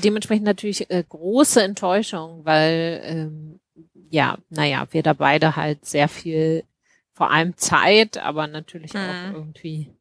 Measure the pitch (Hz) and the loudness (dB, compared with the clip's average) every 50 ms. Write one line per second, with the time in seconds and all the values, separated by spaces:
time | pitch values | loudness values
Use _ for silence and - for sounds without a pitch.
0 | 180 208 208 214 208 - 220 214 208 208 196 - - 208 196 - 208 - 185 180 | 0 0 0 0 -2 0 0 0 2 0 -2 -2 -2 -6 -6 -6 -4 -4 -2 -4
1 | 160 _ - 156 165 185 220 269 294 - - 240 202 190 202 - 202 180 185 208 | -4 _ -10 -10 -6 0 4 4 4 6 6 4 4 2 -2 -4 -2 0 0 0
2 | 214 - - 170 160 165 170 165 151 156 156 156 156 160 165 165 165 165 165 - | -2 -4 -8 -10 -12 -12 -14 -6 0 2 4 4 4 4 2 0 -2 -4 -6 -8
3 | - - 165 160 156 156 156 156 156 156 156 _ _ _ _ - 165 _ _ - | -8 -8 -6 -6 -6 -8 -10 -12 -16 -18 -20 _ _ _ _ -20 -20 _ _ -20
4 | - - 160 151 127 - - - _ - 165 156 151 143 135 131 135 - - 160 | -10 -2 0 0 0 0 -2 -6 _ -8 -4 -2 0 0 0 -2 -4 -4 -2 0
5 | - 156 147 - 147 139 147 160 160 156 151 156 151 151 151 - - - - 147 | 2 2 2 2 4 4 4 4 4 2 0 0 -2 -4 -4 -6 -6 -4 0 0
6 | 143 147 - - - 170 160 156 156 160 160 160 - _ _ _ _ _ _ _ | 0 0 -2 -6 -8 -4 -2 0 0 0 0 -2 -4 _ _ _ _ _ _ _
7 | _ _ _ - 165 - - 156 165 180 - - - - 175 147 - 175 208 220 | _ _ _ -2 0 2 4 2 2 0 -2 -4 -2 2 2 4 4 6 6 4
8 | 220 214 - - - - 147 156 151 151 151 156 160 _ - 170 156 151 - 202 | 4 2 -2 -8 -8 -6 -6 -6 -6 -6 -8 -12 -14 _ -18 -18 -16 -12 -10 -8
9 | 190 180 180 175 180 190 196 156 156 156 151 - - 160 156 156 147 - _ _ | -8 -8 -8 -10 -10 -10 -12 -12 -14 -16 -16 -14 -12 -10 -10 -10 -10 -12 _ _